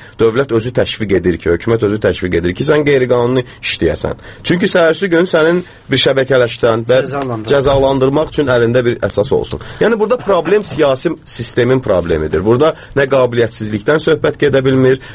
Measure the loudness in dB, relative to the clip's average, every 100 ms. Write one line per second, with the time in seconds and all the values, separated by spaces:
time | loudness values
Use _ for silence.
0 | -4 0 0 0 0 -2 -2 -2 -2 -4
1 | -2 0 0 -2 -2 -2 0 0 0 0
2 | -2 -2 -2 -2 -2 -2 0 0 2 2
3 | 2 0 0 -2 -4 -8 -8 -2 -2 -2
4 | -6 -8 -14 -8 -2 0 0 2 2 2
5 | 0 0 2 2 2 0 -4 -14 -4 0
6 | 2 2 2 2 0 0 0 0 2 0
7 | 0 -6 -6 -6 -2 0 2 2 2 2
8 | 0 0 -2 -2 0 2 2 2 0 0
9 | -2 -2 0 -2 -2 -8 -10 -2 0 2
10 | 0 -2 0 0 2 0 0 0 0 0
11 | -4 -6 -10 -8 -4 0 2 2 2 0
12 | 0 -2 -2 0 2 2 2 -2 -4 -2
13 | 0 2 2 0 -2 -4 -6 -4 0 0
14 | 0 0 0 0 0 2 2 4 2 2
15 | -4